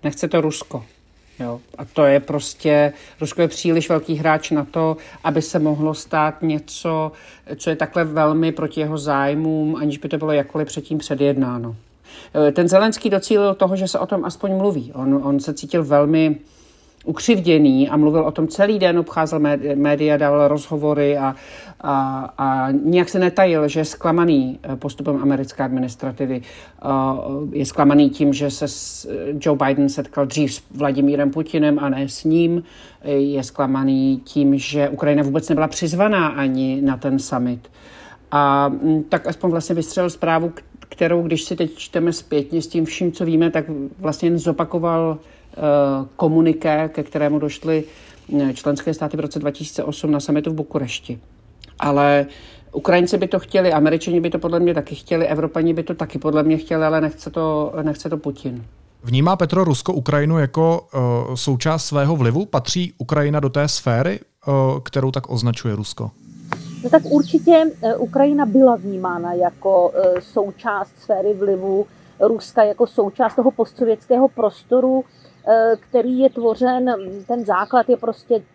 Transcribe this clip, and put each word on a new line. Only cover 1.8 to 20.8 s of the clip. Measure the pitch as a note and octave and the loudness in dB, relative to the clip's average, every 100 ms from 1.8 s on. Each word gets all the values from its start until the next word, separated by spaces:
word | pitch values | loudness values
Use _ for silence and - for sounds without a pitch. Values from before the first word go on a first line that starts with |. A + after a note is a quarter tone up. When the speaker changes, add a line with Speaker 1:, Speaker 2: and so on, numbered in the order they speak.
Speaker 1:
to | B2+ - | -8 2
je | C#3+ C#3 | 6 4
prostě, | C#3 C#3+ - - D#3+ D3 D3 C#3+ - - | 2 -6 -6 -4 2 4 2 -2 -20 -10
Rusko | D#3 - | -8 0
je | E3 | -2
příliš | - F3 E3 D#3+ | 0 0 0 2
velký | D#3+ D3+ D3+ | -2 -2 -2
hráč | D#3+ D#3 - | 0 0 0
na | D3+ | -4
to, | C#3+ E3+ D#3+ D#3+ - - | -4 -2 -2 -2 -10 -6
aby | E3 D#3 | -2 -2
se | D#3 E3+ | -2 -2
mohlo | D3+ D3+ D#3 | 0 0 -2
stát | D3+ - D#3+ D3+ D3+ | -4 -4 0 0 -2
něco, | E3 D3+ D3+ - E3+ D#3+ D#3 D#3 - - - E3 | -4 -4 -6 -8 -4 -2 -4 -8 -20 -20 -16 -8
co | - | -4
je | D#3 | -2
takhle | D#3 F3 | -2 -2
velmi | E3 D3+ D3+ D#3 D#3+ | -2 2 2 2 0
proti | - D3+ D#3+ | -2 -6 -4
jeho | D3+ D#3 | -4 -4
zájmům, | C#3+ C#3 C#3 D3 D#3+ D#3+ D3+ D#3+ | -2 0 0 0 -2 0 -2 -2
aniž | D3 C#3+ | -4 -4
by | D3 | -6
to | D#3 | -4
bylo | D#3 | 0
jakkoliv | D3 C#3+ D#3 D3+ | -2 -2 -4 -6
předtím | - D3 D#3 | -8 -6 -8
předjednáno. | - C3+ C#3+ C#3 B2+ B2 A#2 A2+ _ _ _ - - | -6 0 0 2 -2 -4 -8 -12 _ _ _ -20 -6
Eh, | - D3 | 2 2
ten | D3 F3 | 4 4
Zelenský | F#3+ A3 G#3+ A3+ | 4 4 0 0
docílil | G3 G3 G#3+ G3+ | -2 2 2 2
toho, | G3 F#3+ F#3+ | 2 0 0
že | F#3+ | -2
se | - | -4
o | F3+ | -2
tom | G3+ | -4
aspoň | F3+ - G3+ F#3+ | -4 -6 -4 0
mluví. | G3+ D#3+ B2 | 0 -2 -6
On, | C3+ C3+ C#3 | -6 0 0
on | C#3 C#3+ | 2 -2
se | C#3 | -2
cítil | C#3+ D3 F3 | -8 -4 -2
velmi | D3+ C#3+ D3 D#3+ D#3 D3 - _ _ _ _ _ | 2 2 4 4 2 0 -8 _ _ _ _ _
ukřivděný | - D#3 - A3 E3+ D#3+ D3 C3 C#3 | -8 -6 2 2 4 6 6 4 2
a | D3+ | 4
mluvil | D3+ D#3+ | 4 4
o | D#3 | 0
tom | D3+ D#3+ | -2 -4
celý | - G3+ G#3+ | 2 2 4
den, | F3+ E3+ | 2 2
obcházel | E3+ - D#3 D#3 | -2 -2 -2 0
mé-, | D3 C#3+ C#3 C#3 | 0 0 -2 0
média, | D3 D3 D3+ D3 | 0 2 2 2
dával | D3 D3 C#3+ | 2 4 4
rozhovory | D3 - D#3 | 2 -4 -4